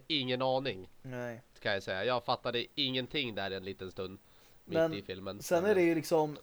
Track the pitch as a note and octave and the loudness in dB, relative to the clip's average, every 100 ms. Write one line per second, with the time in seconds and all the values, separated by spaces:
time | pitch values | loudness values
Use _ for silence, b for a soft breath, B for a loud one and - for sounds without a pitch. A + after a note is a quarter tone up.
0 | - D#3 B2+ B2 C3 C3 C#3 F#2+ F#2 - | 0 -2 0 2 2 2 0 -6 -10 -16
1 | C3 B2 B2 A2+ - - A2+ G2+ - F#2+ | -10 -8 -6 -8 -16 -6 -2 -2 -2 -2
2 | A2 B2 - B2 B2+ A#2+ A2 - C3+ C3 | 0 0 0 0 0 -2 -4 -2 0 0
3 | B2 D#3+ B2+ G2+ G2 F#2+ F#2+ F#2+ F#2+ - | -2 -2 -2 -2 -4 -4 -6 -8 -10 -8
4 | F#2 F#2+ b b b b - E3 E3 D3+ | -8 -10 b b b b -4 2 2 0
5 | - F#2+ G2 F#2+ D3 F3 G3 G3 E3+ E3 | -8 -8 -8 -8 0 2 4 6 6 4
6 | D3 E3 D3+ D3 | 4 2 2 -2